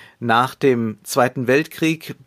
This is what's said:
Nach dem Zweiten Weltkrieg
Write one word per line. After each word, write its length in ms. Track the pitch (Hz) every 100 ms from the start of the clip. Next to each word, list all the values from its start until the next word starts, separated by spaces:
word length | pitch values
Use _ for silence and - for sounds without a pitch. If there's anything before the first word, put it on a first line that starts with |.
| - -
Nach 340 | 120 117 127
dem 460 | - 139 120 113 104
Zweiten 460 | - 139 127 135 120
Weltkrieg 680 | 139 156 - 160 160 - -